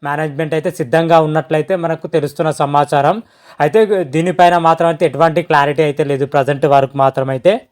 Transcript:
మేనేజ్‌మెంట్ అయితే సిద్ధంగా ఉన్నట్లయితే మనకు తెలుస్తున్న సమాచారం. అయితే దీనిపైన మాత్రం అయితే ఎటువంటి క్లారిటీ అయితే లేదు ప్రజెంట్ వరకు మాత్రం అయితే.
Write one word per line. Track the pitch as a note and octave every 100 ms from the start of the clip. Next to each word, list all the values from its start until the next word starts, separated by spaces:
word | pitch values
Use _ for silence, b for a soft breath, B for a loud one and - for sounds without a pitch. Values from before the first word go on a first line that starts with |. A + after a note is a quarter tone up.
మేనేజ్‌మెంట్ | C#3+ D3 D#3 C#3 D#3+
అయితే | D#3+ C#3+
సిద్ధంగా | - C#3 D#3+ E3 E3
ఉన్నట్లయితే | D#3 D#3 D3 D#3 D3+ F#3
మనకు | E3 D#3+ E3+
తెలుస్తున్న | D#3+ C#3+ - D#3+
సమాచారం. | D3 C#3+ D3 C#3+ D3 C#3+ G#3 - b b b
అయితే | D3+ A3 G#3+ G3
దీనిపైన | D#3 D3+ F3 F3 F3 F3
మాత్రం | E3 E3 E3+
అయితే | D#3 E3
ఎటువంటి | C#3 E3 D#3
క్లారిటీ | D#3+ D3 C#3+ D3
అయితే | D#3 C#3
లేదు | C#3+ C#3 C#3
ప్రజెంట్ | D3 C3+ C#3 D3
వరకు | C#3 C3+ C#3
మాత్రం | C3+ C#3 C3+
అయితే. | C3+ F3 A3+ -